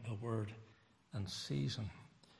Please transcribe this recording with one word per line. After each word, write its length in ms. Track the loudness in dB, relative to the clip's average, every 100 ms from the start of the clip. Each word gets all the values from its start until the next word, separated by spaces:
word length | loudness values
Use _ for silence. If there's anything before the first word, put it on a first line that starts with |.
| 0
a 20 | 0
word 360 | 2 2 2 -4 -14 -20 -20 -20 -6
in 120 | -2 -2
season? 640 | -2 0 2 2 2 -2 -6 -14 -20 -20 -20